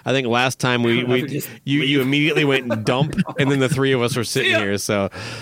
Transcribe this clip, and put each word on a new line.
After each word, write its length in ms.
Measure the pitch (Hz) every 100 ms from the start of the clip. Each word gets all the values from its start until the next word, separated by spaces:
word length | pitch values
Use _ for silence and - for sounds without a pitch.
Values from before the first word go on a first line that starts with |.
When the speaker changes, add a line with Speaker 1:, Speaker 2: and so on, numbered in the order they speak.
| -
Speaker 1:
I 60 |
think 140 | 131 127
last 320 | 120 127 -
time 240 | 131 123
we, 200 | 120 117
Speaker 2:
<laughs> 0 |
Speaker 1:
we 200 | 123 127 -
Speaker 2:
Just 220 | 143 - 117 -
Speaker 1:
you, 160 | 143
you 160 | 151 143
Speaker 2:
leave. 80 | 131
Speaker 1:
immediately 380 | 143 151 151 147
went 260 | 135 123
and 140 | 113 107
dump, 300 | 123 156 139 180
Speaker 2:
<laughs> 120 | -
Speaker 1:
and 120 | 139
then 80 | 143
the 100 | 127
three 220 | 131 135
of 100 | 131
us 140 | 120 127
were 80 |
sitting 280 | 107 135 123
Speaker 2:
See 60 | 107
ya. 20 |
Speaker 1:
here. 160 | 101 101
So, 320 | - 104 98 - - -